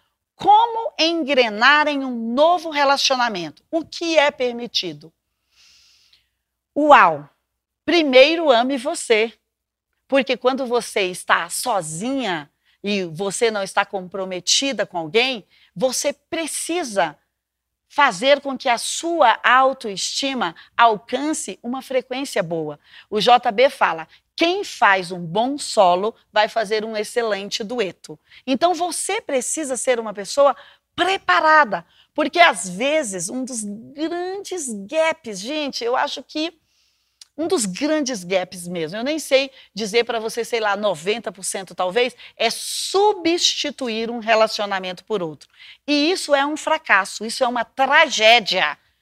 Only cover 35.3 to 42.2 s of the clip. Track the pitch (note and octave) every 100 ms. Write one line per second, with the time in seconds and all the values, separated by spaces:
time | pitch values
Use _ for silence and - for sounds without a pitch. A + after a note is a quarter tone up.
35.3 | F#3+ G#3+ D4+ C#4+ - A3+ B3+ C#4+ - -
36.3 | D4+ D#4+ E4 _ _ _ _ _ _ -
37.3 | - E4 F#4 G#3 F3+ D4+ D#4 B3+ A#3 F3
38.3 | F#3+ F#3 F#3 F3 F3+ D#3 G3+ B3+ D#4+ -
39.3 | C4+ C4+ - _ F#3+ G#3+ A3+ A#3 A#3 A3
40.3 | A#3+ A3+ A#3 G#3+ G3 G#3 E3 E3+ A#3 A3+
41.3 | G3 F#3 G#3 F#3 F#3 F#3 G3+ B3+ -